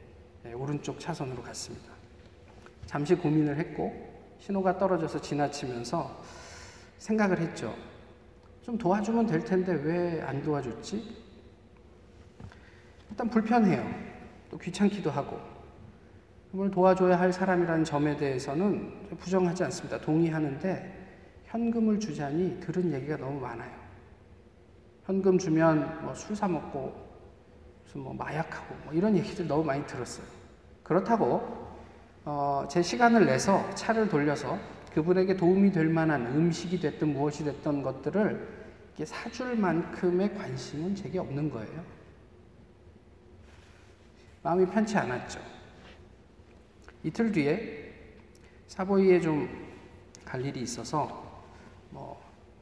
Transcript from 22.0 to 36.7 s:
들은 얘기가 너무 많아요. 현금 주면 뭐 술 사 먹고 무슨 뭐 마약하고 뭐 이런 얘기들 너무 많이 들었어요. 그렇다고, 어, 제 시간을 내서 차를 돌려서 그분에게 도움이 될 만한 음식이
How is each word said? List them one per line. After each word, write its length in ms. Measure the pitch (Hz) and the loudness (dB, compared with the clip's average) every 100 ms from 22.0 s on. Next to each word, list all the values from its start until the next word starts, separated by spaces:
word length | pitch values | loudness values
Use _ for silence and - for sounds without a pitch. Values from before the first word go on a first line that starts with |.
| - 147 143 156 180 - | 0 -4 -2 0 0 -2
들은 320 | - 180 175 | -4 0 0
얘기가 240 | 139 143 151 | 0 -4 -6
너무 220 | 131 143 | -4 -6
많아요. 320 | 123 117 127 - - - - - - - - - - - - - - | -6 -10 -12 -16 -20 -20 -20 -20 -20 -20 -20 -20 -20 -20 -20 -14 -2
현금 320 | 190 190 180 | 2 6 4
주면 680 | 165 160 165 151 139 - | 4 6 6 6 2 -6
뭐 100 | 135 | -8
술 220 | - - 208 | -10 -8 -4
사 120 | 196 | -2
먹고 460 | 151 - 139 - - - - - - - - - - | -2 -4 -8 -8 -10 -18 -20 -20 -20 -20 -20 -20 -20
무슨 180 | - 143 | -16 -14
뭐 120 | 135 | -10
마약하고 640 | 131 127 151 165 - - 135 - | -8 -6 -4 -4 -8 -12 -14 -4
뭐 80 | |
이런 240 | 156 214 190 | 0 4 4
얘기들 300 | 214 - 160 | 2 -4 -2
너무 160 | 143 | 0
많이 220 | 160 139 147 | 2 0 -4
들었어요. 400 | 123 120 - - - - - - - | -8 -8 -10 -16 -18 -20 -20 -20 -12
그렇다고, 580 | - 175 196 226 131 180 - - - - - - - - 151 | 0 2 2 2 2 0 -2 -10 -14 -16 -20 -20 -20 -14 -6
어, 400 | 143 143 139 139 | -2 0 0 0
제 120 | 175 | 0
시간을 440 | 170 240 240 233 151 | 2 6 8 8 6
내서 480 | 131 - 180 - - | 4 4 2 2 -4
차를 320 | - 226 208 | 0 0 2
돌려서 500 | 147 147 139 127 185 - - - | 2 2 0 -2 -6 -8 -16 -4
그분에게 420 | 156 160 185 190 185 | 0 2 4 4 4
도움이 360 | 175 190 202 | 6 6 6
될 180 | 170 160 | 6 2
만한 380 | 165 156 143 120 | 4 2 2 0
음식이 520 | 143 170 165 175 | 2 2 2 -4